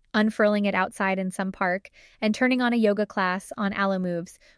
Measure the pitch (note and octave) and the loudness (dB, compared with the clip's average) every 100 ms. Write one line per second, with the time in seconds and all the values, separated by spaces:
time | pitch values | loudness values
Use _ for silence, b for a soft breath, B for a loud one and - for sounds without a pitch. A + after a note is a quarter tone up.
0 | _ G#3+ G#3+ - G#3 G#3 G3+ G3 F#3+ - | _ 0 2 4 2 4 2 0 -2 -2
1 | F#3+ F#3+ F#3 - F#3+ - F#3 F#3+ - b | -2 -2 -2 -4 -6 -2 -2 -2 -6 b
2 | b b G#3+ G#3+ B3+ B3+ A#3+ A#3 G#3+ G3+ | b b -2 2 2 2 2 2 2 2
3 | G#3 G#3+ F#3 F#3+ - - G3 G3+ G3 F#3+ | -2 -2 -2 -2 -6 -4 -4 0 0 0
4 | F3+ E3+ F3+ - b | -2 -4 -8 -14 b